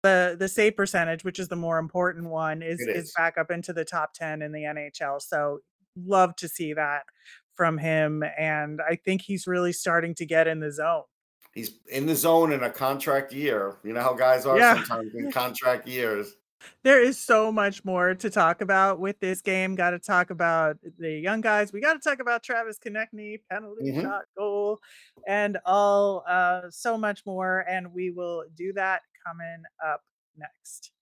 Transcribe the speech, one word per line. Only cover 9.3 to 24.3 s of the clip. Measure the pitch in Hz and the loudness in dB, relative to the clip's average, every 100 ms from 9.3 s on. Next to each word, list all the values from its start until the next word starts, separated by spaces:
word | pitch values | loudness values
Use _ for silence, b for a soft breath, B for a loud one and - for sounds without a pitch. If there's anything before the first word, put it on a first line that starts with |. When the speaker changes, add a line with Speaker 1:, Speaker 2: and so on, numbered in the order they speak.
| 190 - | -6 -2
Speaker 1:
really | 180 175 | 0 0
starting | 175 185 170 170 165 | -2 0 0 0 -6
to | 156 | 0
get | 160 160 | 4 4
in | 160 | 0
the | 151 | -6
zone. | 147 156 165 - _ _ _ _ | -2 -2 -2 -4 _ _ _ _
Speaker 2:
He's | 104 110 - - | -12 -12 -12 -8
in | 131 147 | -2 0
the | 147 | 2
zone | 160 165 165 | 4 6 4
in | 139 | 2
a | 120 | -2
contract | - 131 139 151 139 139 | -2 -2 -2 0 0 -2
year. | 135 147 107 98 98 | -4 0 0 -2 -6
You | 104 | -6
know | 117 | -2
how | 127 | 0
guys | 123 127 127 135 | 4 4 4 4
are | 175 | 8
Speaker 1:
Yeah. | 240 220 | 8 6
<laughs> | - | 2
Speaker 2:
sometimes | 113 110 | -6 -6
in | 117 277 | -8 -4
contract | - 123 120 127 123 131 | -2 -2 0 0 0 -4
years. | 127 117 104 101 - _ _ B B | -2 0 -2 -4 -14 _ _ B B
Speaker 1:
There | 262 269 | 6 6
is | 247 247 | 6 0
so | - 226 220 | 2 4 4
much | 214 202 196 | 0 0 -2
more | 190 180 180 | -4 2 2
to | 185 226 | 2 -2
talk | 202 165 175 | 4 4 2
about | 196 190 196 175 | 2 4 4 2
with | 190 202 | -4 -4
this | 190 185 | -4 -4
game. | - 185 190 185 | -2 0 0 0
Gotta | 180 175 | 0 0
talk | - 185 175 | 2 2 2
about | 170 170 165 156 151 - - | 0 2 4 2 -2 -14 -10
the | 165 | -8
young | 156 175 220 | -4 -2 0
guys. | 220 208 208 | 2 2 0
We | 202 | 0
gotta | 285 311 | 0 0
talk | 302 269 | -2 -2
about | 240 233 | -2 -2
Travis | - 233 226 214 | -2 -4 -4 -10
Konecny, | 233 214 220 214 214 214 _ | -10 -8 -8 -10 -14 -14 _
penalty | 196 214 214 135 | -10 -10 -8 -6
Speaker 2:
Mm-hmm. | 135 | -4
Speaker 1:
shot, | - 202 - | -4 -6 -10